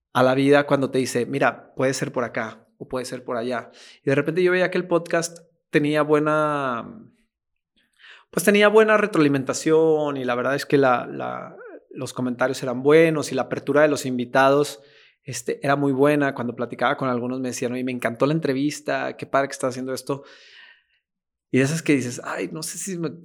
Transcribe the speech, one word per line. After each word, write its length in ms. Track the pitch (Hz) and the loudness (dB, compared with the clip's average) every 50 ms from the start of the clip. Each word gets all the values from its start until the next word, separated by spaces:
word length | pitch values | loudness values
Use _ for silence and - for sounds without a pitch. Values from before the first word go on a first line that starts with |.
| _ _ _ | _ _ _
a 100 | 120 127 | 2 2
la 100 | 127 131 | 2 2
vida 300 | 135 139 139 143 143 147 | 2 4 6 4 4 4
cuando 240 | - 147 139 135 123 | 2 0 0 0 -2
te 80 | - 131 | -2 -2
dice, 260 | 127 120 - 123 117 | -2 -2 -2 -4 -4
"Mira, 480 | - 135 139 139 123 117 - - - _ | -4 -2 0 0 0 0 -2 -18 -18 _
puede 180 | - 131 131 135 | -2 -2 -2 0
ser 180 | - 147 131 | -2 -6 -6
por 120 | - 131 120 | -4 -6 -6
acá 440 | 117 - 131 113 110 - - _ _ _ | -4 -6 -8 -8 -8 -12 -18 _ _ _
o 100 | _ 131 | _ -16
puede 180 | - 131 127 120 | -10 -8 -8 -8
ser 180 | - 131 123 107 | -8 -12 -12 -10
por 140 | - 127 | -8 -6
allá". 340 | 117 120 123 123 113 117 - _ - - - - _ _ | -6 -4 -4 -6 -8 -8 -12 _ -20 -20 -20 -20 _ _
Y 60 | 143 | 0
de 40 | 135 | 0
repente 280 | 139 143 160 156 180 180 | 2 0 0 0 2 2
yo 80 | 175 | 2
veía 180 | 180 185 180 175 | 4 2 0 0
que 80 | - | 0
el 100 | 180 175 | -4 -2
podcast 520 | 180 175 170 170 - - 170 165 - - - _ _ _ _ _ _ | 0 -2 -2 0 0 -2 -2 -2 -4 -10 -16 _ _ _ _ _ _
tenía 320 | - 156 147 147 151 151 147 | 0 0 0 2 0 0 2
buena, 1000 | 147 151 147 151 151 151 156 151 151 147 143 139 131 120 117 107 98 95 90 - - _ _ _ _ _ _ _ _ _ _ _ _ _ _ _ _ _ _ - - - - _ _ | 2 2 2 2 2 0 0 0 0 -2 -4 -4 -4 -6 -6 -8 -12 -18 -20 -20 -20 _ _ _ _ _ _ _ _ _ _ _ _ _ _ _ _ _ _ -20 -20 -20 -20 _ _
pues, 160 | - 180 165 | -6 0 2
tenía 220 | 214 202 208 208 | 4 4 6 4
buena 280 | 208 208 220 220 214 214 | 6 6 6 6 6 4
retroalimentación 1200 | 208 208 202 - 165 151 143 139 135 131 - - - - 160 160 156 160 160 156 151 151 143 139 | 2 2 2 2 4 4 4 2 0 -2 -4 -6 -2 0 2 4 4 6 4 4 2 0 -2 -4
y 60 | 135 127 | -4 -4
la 120 | 123 120 | -2 -2
verdad 180 | 123 123 127 139 | -2 0 -2 -2
es 100 | 143 - | -2 0
que 120 | - - | 2 2
la, 280 | 139 135 127 123 120 - | 4 4 4 2 2 -2
la, 500 | - 143 135 127 123 123 127 127 131 - - - - - - _ _ | -8 -10 -8 -8 -8 -8 -10 -12 -14 -16 -20 -20 -20 -20 -20 _ _
los 200 | - - 135 123 - | -12 -12 -12 -10 -8
comentarios 480 | - 127 127 120 123 131 131 135 - 139 | -6 -6 -6 -2 -2 -2 -2 -2 -4 -6
eran 180 | 131 120 127 131 | -6 -6 0 2
buenos 480 | 143 151 160 165 165 156 151 - - | 6 6 8 6 6 2 -2 -4 -4
y 40 | 151 | -4
la 80 | 131 120 | -4 -4
apertura 380 | - 127 139 - - 135 147 | -4 -6 -6 -4 0 4 4
de 60 | 151 | 4
los 180 | 151 143 120 - | 4 2 -2 -4
invitados, 760 | 131 127 123 123 120 123 135 135 135 143 143 147 143 - - - - _ - _ _ _ _ _ | -4 -4 -4 -6 0 2 4 6 6 4 4 2 0 -4 -14 -20 -20 _ -20 _ _ _ _ _
este, 360 | - 123 - - - 135 - - | -12 -12 -8 -6 -6 -8 -4 0
era 100 | 139 139 | 0 0
muy 140 | 143 143 139 135 | 2 2 0 2
buena. 400 | 127 139 147 151 147 143 139 135 | 4 4 4 4 2 0 -2 -2
Cuando 220 | 135 120 120 117 | -4 -8 -8 -6
platicaba 420 | 120 120 117 127 - 123 123 139 | -6 -8 -8 -4 -2 0 0 0
con 100 | - 139 131 | -2 -2 -2
algunos 300 | 123 120 120 123 127 131 | -2 -2 -4 -4 -6 -6
me 80 | 131 127 | -6 -6
decían, 220 | 117 - 131 120 123 | -6 -4 -6 -6 -4
"Oye, 100 | 127 127 | -6 -6
me 80 | 131 | -6
encantó 340 | 127 123 - 113 117 - 135 | -6 -4 -4 -4 0 0 0
la 80 | 139 156 | 2 2
entrevista, 840 | 160 - 139 131 131 143 147 143 - - - 139 135 131 131 135 | 0 0 -2 -2 0 -2 -4 -4 -6 -6 -4 -4 -4 -4 -6 -8
qué 80 | - - | -10 -10
padre 240 | - - 139 139 135 | 0 0 0 0 0
que 40 | - | -4
estás 160 | - - 131 | -6 -6 -6
haciendo 240 | 123 127 127 131 131 | -4 -6 -8 -8 -8
esto". 300 | 123 - - 139 131 - - - - - - - - - - - _ _ _ _ _ _ _ _ _ _ _ _ _ _ _ | -8 -6 -8 -8 -8 -8 -20 -20 -20 -20 -20 -20 -20 -20 -20 -20 _ _ _ _ _ _ _ _ _ _ _ _ _ _ _
Y 80 | - 127 | 0 2
de 40 | 135 | 2
esas 180 | 135 160 160 | 2 -2 -4
que 120 | - - 147 | 0 0 0
dices, 240 | 131 120 120 123 - - | 0 0 -6 -10 -10 -12
"Ay, 260 | - - - 190 175 | -10 -8 -8 -8 -8
no 120 | - 160 156 | -8 -12 -12
sé 140 | - - | -12 -12
si 200 | 180 - 196 185 | -12 -10 -10 -8
me 120 | 175 165 147 170 - - | -6 -6 -8 -8 -10 -12